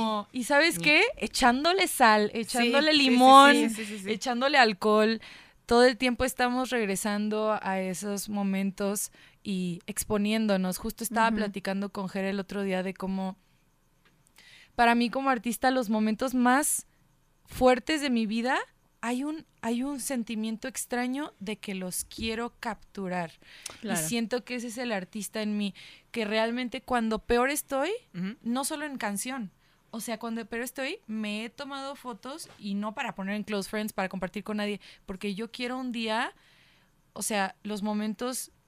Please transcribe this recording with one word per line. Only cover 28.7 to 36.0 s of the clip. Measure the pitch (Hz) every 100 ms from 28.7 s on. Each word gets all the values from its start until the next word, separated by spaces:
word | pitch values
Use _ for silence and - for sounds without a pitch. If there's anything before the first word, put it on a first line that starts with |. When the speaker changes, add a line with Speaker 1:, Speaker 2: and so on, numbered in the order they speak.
| 302 302
Speaker 1:
en | 262
canción, | 214 202 254 269 190 _ _ _ _
o | 226
sea, | 233 220
cuando | 233 226 226
peor | 233
estoy, | 254 - 269 415 -
me | 220 214 214 233
he |
tomado | - 277 277 269 285
fotos | 247 214 254 320 - -
y | 202
no | 202 214 220
para | 240
poner | - 190 208
en |
close | 202 208 185
friends, | 214 214
para | - 190
compartir | 190 185 208
con | 208 214
nadie, | 208 202 - - -
porque | 185 208 196
yo | 226
quiero | - 247 254
un | 254
día, | 233